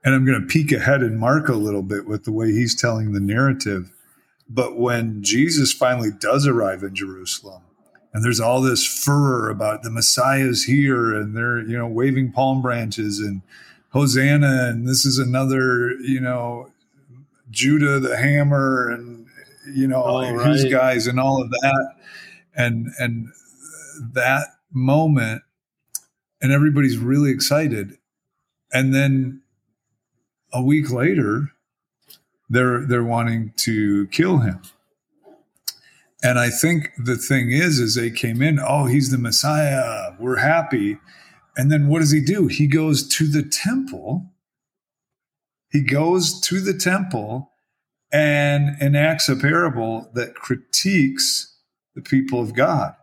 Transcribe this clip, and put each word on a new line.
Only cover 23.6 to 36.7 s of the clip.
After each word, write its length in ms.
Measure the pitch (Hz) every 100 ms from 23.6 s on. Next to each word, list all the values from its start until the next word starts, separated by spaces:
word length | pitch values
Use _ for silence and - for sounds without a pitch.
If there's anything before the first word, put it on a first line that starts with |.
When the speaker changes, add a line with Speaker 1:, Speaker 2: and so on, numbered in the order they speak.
| - - - 156 117
Speaker 1:
that 340 | 127 123 135 147 _ _
moment, 680 | 135 127 147 160 139 110 110 _ _ _ _ _ - _ _ _ _
and 100 | 131
everybody's 460 | 139 151 143 135 113
really 320 | 117 139 143
excited. 680 | 135 - 147 156 110 101 - _ _ _ _ _ _ _
And 220 | 127 131 135
then 460 | 139 135 131 - _ _ _ _ _ _ _ _ _ _ _
a 100 | 127
week 260 | 127 151 139
later, 600 | 123 147 190 107 110 143 _ _ _ _ _ _ - _ _ _
they're, 340 | 123 127 123 139
they're 160 | 123
wanting 500 | 117 117 117 117 110 -
to 500 | - 110 104 101 98
kill 320 | - 180 165
him. 220 | 110 92 - _ _ _ _ _ - - _ _ - - _ _ _ _
And 160 | 127 123
I 100 | 120
think 400 | 117 160